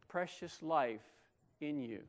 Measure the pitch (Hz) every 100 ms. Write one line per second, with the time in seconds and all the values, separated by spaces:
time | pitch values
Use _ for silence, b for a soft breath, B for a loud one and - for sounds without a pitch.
0 | - 180 180 - 175 - 160 156 123 107
1 | - - - _ _ - 151 147 117 104